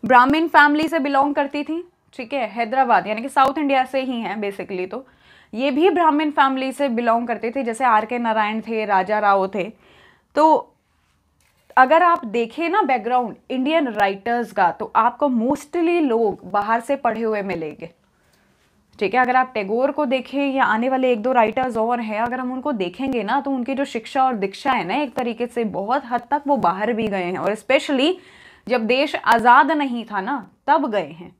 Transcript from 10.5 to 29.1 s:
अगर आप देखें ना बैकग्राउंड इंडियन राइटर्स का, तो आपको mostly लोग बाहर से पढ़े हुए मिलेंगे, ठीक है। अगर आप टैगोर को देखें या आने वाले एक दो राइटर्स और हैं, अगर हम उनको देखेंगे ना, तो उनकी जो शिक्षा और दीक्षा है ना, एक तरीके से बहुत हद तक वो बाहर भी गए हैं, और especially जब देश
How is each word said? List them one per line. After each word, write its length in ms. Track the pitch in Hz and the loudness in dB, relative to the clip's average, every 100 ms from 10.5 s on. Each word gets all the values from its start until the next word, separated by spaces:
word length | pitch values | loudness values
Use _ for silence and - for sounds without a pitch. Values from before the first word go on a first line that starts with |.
| 302 - _ _ _ _ _ _ _ _ _ _ - | 4 0 _ _ _ _ _ _ _ _ _ _ 4
अगर 260 | 262 320 | 6 6
आप 220 | 349 339 233 | 4 2 -2
देखें 420 | 220 226 254 330 | -4 -4 -4 -2
ना 120 | 392 | 0
बैकग्राउंड 520 | 339 254 214 254 240 - _ | 0 0 0 -2 -2 -8 _
इंडियन 380 | 262 262 320 277 | -4 0 0 0
राइटर्स 640 | 214 202 196 233 240 226 | 0 0 0 -4 -2 -4
का, 180 | - 180 | 0 0
तो 220 | 170 - - | 0 -2 2
आपको 320 | 226 233 294 | 2 2 0
mostly 720 | 247 226 285 - 349 330 349 | 0 0 -2 -4 -2 0 2
लोग 500 | 294 226 220 185 - | 0 0 0 -2 -4
बाहर 300 | 202 202 226 | -4 0 -2
से 160 | 233 277 | -2 -2
पढ़े 260 | 240 226 | -2 -2
हुए 200 | 226 214 | -2 -2
मिलेंगे, 480 | 196 175 156 151 165 _ _ _ _ _ _ _ _ _ _ _ | -4 -6 -8 -10 -18 _ _ _ _ _ _ _ _ _ _ _
ठीक 160 | 202 | 0
है। 60 | 247 | 2
अगर 160 | 254 254 | 2 2
आप 160 | 254 | 2
टैगोर 360 | 226 196 226 269 | -2 -4 0 0
को 160 | 294 294 | 0 -2
देखें 460 | 262 247 269 277 | -2 -4 -4 -2
या 100 | 269 | 0
आने 240 | 247 220 247 | 0 0 0
वाले 240 | 262 254 | 0 0
एक 100 | 240 | 0
दो 100 | 220 | 0
राइटर्स 440 | 247 220 220 254 226 | 2 2 2 -4 -2
और 240 | 220 240 | -2 -2
हैं, 200 | 220 214 | -4 -4
अगर 200 | 233 254 | -4 -4
हम 120 | 254 | -6
उनको 200 | 254 285 | -6 -4
देखेंगे 480 | 240 214 - 269 254 | -4 -4 -4 -4 -4
ना, 180 | 202 262 | -2 -2
तो 100 | 277 | -2
उनकी 240 | 269 240 | -4 -4
जो 100 | 269 277 | -4 -4
शिक्षा 380 | 240 220 277 | -6 -6 -2
और 100 | 262 240 | 0 0
दीक्षा 360 | 196 196 - | -4 -4 -2
है 140 | 247 175 | -2 -2
ना, 80 | |
एक 200 | 226 294 | -4 -4
तरीके 320 | 247 240 226 240 | -4 -6 -4 -6
से 180 | 240 220 | -4 -4
बहुत 300 | 185 196 262 262 | -4 -2 -2 -2
हद 220 | 240 247 | -6 -2
तक 120 | 294 285 | -4 0
वो 100 | 277 | 0
बाहर 340 | 190 190 214 | 0 0 -2
भी 160 | 220 226 | -2 -2
गए 160 | 190 | -2
हैं, 140 | 175 180 | -4 -2
और 160 | 165 | -4
especially 600 | 214 - 277 294 277 294 370 - - - - - | -4 0 0 2 0 0 -2 -8 -20 -20 -18 -4
जब 200 | 247 220 | -2 0
देश 280 | 247 285 | 0 0